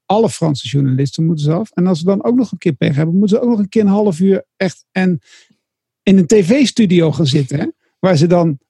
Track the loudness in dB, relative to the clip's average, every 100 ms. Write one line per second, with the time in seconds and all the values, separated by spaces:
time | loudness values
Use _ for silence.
0 | -4 0 0 -2 -4 -4 -4 -2 -2 -2
1 | -4 -2 -2 -2 -2 -2 -4 -2 -2 0
2 | -2 -2 0 0 -2 -4 -4 -2 -2 0
3 | 0 0 2 0 0 -2 -2 0 0 2
4 | 0 0 0 0 -4 -6 -6 -6 _ -2
5 | -2 -2 _ -20 _ _ _ _ _ _
6 | 2 2 4 2 4 2 2 2 2 2
7 | 2 0 0 0 -2 -4 -6 -10 _ -4
8 | 0 2 2 2 0 -2